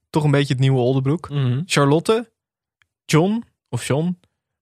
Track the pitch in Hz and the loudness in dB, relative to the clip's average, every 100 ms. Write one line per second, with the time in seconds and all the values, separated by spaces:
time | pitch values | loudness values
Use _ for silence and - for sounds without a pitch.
0 | _ 165 151 143 143 131 135 131 120 135 | _ -2 2 2 0 0 2 2 2 0
1 | 131 151 - 143 127 123 185 151 143 156 | -2 -4 -6 -4 -2 -2 -2 0 2 2
2 | 170 226 233 _ _ _ _ _ _ _ | 2 -2 -2 _ _ _ _ _ _ _
3 | - 151 190 226 - _ _ 120 - 135 | -2 2 2 -2 -6 _ _ -8 -4 -2
4 | 175 175 _ _ _ _ | -2 -6 _ _ _ _